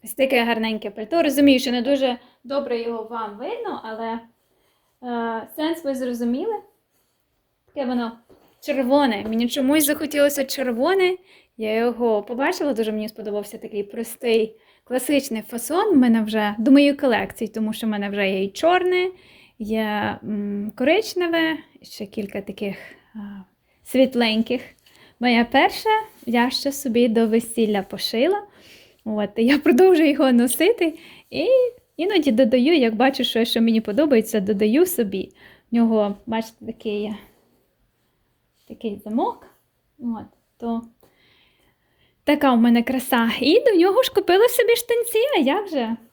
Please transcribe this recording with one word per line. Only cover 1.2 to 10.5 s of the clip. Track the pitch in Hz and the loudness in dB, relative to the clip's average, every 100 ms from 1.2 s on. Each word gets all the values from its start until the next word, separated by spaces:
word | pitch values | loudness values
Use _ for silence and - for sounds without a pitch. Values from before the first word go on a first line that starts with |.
Розумію, | 311 262 285 254 | 2 4 6 4
що | 262 | 2
не | 247 | -4
дуже | 240 285 262 240 - _ | 0 0 0 -2 -10 _
добре | 240 277 233 233 | -6 -6 -4 -6
його | 233 233 | -4 -8
вам | 220 233 214 208 | -8 -10 -10 -10
видно, | 285 480 427 262 | -10 -8 -8 -10
але, | 220 220 226 233 - _ _ _ _ _ _ _ 247 | -10 -10 -8 -8 -10 _ _ _ _ _ _ _ -8
е, | 240 226 226 220 - | -6 -4 -6 -10 -6
сенс | 311 330 | -4 -4
ви | 277 | -6
зрозуміли. | 262 247 240 240 247 415 415 - _ _ _ _ _ _ _ _ _ _ | -6 -6 -4 -2 -2 -4 -6 -10 _ _ _ _ _ _ _ _ _ _
Таке | 294 254 | -8 -4
воно | 247 233 226 _ - _ _ | -4 -4 -10 _ -20 _ _
червоне. | - 262 247 285 277 202 208 | -6 -2 2 2 2 -2 -4
Мені | 226 240 | -2 -2
чомусь | 294 262 311 | 0 2 2
захотілося | 277 294 294 294 285 285 | 2 0 -2 2 2 2
червоне. | 269 | -4